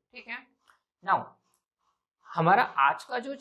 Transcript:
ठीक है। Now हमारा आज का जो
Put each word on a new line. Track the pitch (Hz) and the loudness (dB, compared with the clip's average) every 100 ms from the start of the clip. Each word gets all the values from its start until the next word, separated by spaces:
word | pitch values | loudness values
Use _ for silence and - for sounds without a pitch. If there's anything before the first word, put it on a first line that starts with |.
| _ | _
ठीक | 247 226 | -20 -16
है। | 240 - _ _ _ _ _ 185 | -16 -18 _ _ _ _ _ -2
Now | 160 104 - _ _ _ _ _ _ _ _ - | -2 -2 -18 _ _ _ _ _ _ _ _ -8
हमारा | - 165 202 - - | 0 2 4 2 2
आज | 139 156 | 2 0
का | - - | -6 -10
जो | - 277 | -8 -4